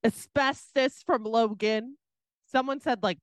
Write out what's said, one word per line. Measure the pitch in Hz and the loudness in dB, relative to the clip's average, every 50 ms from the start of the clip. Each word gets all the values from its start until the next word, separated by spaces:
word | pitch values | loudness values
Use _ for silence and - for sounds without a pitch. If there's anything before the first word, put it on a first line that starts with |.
| - | 0
Asbestos | 226 - - - - - 285 269 269 285 - - - - 277 262 269 - - - | 0 0 -2 -8 -4 -2 0 0 0 0 -4 -8 -4 0 0 0 0 -2 -4 -2
from | - 349 240 214 | -2 -2 -2 0
Logan. | 214 220 226 226 214 214 190 214 214 220 214 226 254 277 - _ _ _ _ _ _ _ _ _ _ | 0 2 2 2 2 0 -2 -2 0 0 -2 -4 -8 -14 -20 _ _ _ _ _ _ _ _ _ _
Someone | - 262 262 269 269 285 | 0 0 0 0 -4 -4
said, | - - 247 196 | -2 -2 -2 0
like, | 196 196 175 156 | 0 -2 -2 -4